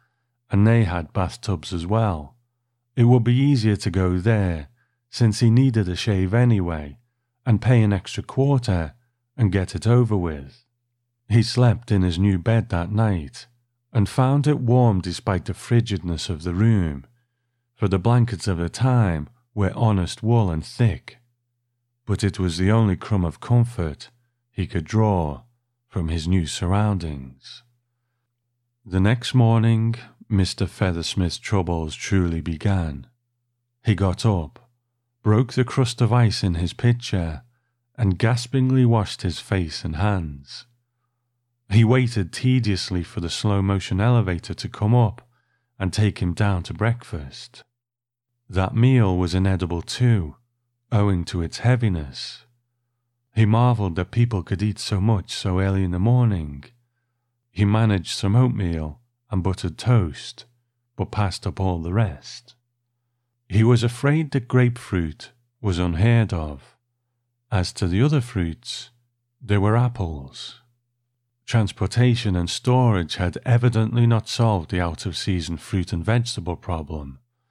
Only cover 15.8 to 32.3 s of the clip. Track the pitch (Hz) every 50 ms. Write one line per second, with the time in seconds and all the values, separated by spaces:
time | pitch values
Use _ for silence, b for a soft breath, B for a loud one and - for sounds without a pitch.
15.8 | 104 - 101 90 - 90 82 78 - - 92 76 78 90 87 90 107 117 113 101
16.8 | 90 80 73 69 67 - _ _ _ _ _ _ _ _ _ _ _ _ _ _
17.8 | - 98 98 95 85 113 120 123 120 120 117 82 - 107 92 80 85 85 - -
18.8 | 120 131 127 123 113 95 85 76 71 - _ _ _ _ _ 104 101 87 - -
19.8 | 110 110 107 95 87 87 - - - 107 120 117 107 92 80 80 - - - -
20.8 | 123 110 85 - - - - _ _ _ _ _ _ _ _ _ _ _ _ _
21.8 | _ _ _ _ _ - 101 92 - 101 87 - 92 90 80 82 92 95 107 113
22.8 | 113 104 92 82 - - 127 123 90 82 73 - - - 123 120 117 120 - -
23.8 | 87 80 71 - - - _ _ _ _ _ _ _ _ _ - 92 85 - 90
24.8 | 76 - - 110 110 107 101 90 82 76 69 64 - _ _ _ _ _ _ _
25.8 | _ _ - 95 85 80 82 85 76 85 92 92 82 76 - - - 87 95 101
26.8 | 107 107 104 92 82 80 73 69 65 65 64 _ _ - - - - _ _ _
27.8 | _ _ _ _ _ _ _ _ _ _ _ _ _ _ _ _ _ _ _ _
28.8 | _ 107 90 95 92 104 117 120 - - - 131 120 113 113 113 110 113 113 110
29.8 | 110 113 113 - - - - _ - - 110 98 92 90 - - 101 90 - -
30.8 | 107 92 85 82 82 - - 101 92 85 - - - - 113 98 90 82 87 82
31.8 | 80 78 - - - - 101 95 90 87